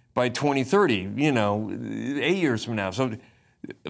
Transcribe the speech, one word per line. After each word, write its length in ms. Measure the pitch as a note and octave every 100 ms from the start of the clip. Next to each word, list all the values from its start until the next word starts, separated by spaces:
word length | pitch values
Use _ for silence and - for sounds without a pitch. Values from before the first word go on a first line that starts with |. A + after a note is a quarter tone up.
| _
by 160 | C3+ B2
twenty 340 | - C#3+ C#3
thirty, 460 | B2+ G3+ F3 G2+ F#2+ A2
you 160 | D3+
know, 400 | B2 G#2 G#2 G#2 G2+ A2+ A2 A#2 C#3+
eight 160 | C3+ F#3+
years 260 | D#3 A2+
from 120 | A#2+ A2
now. 160 | F#2+
So 260 | G2+ C3 G#2+ - _ _ _ - -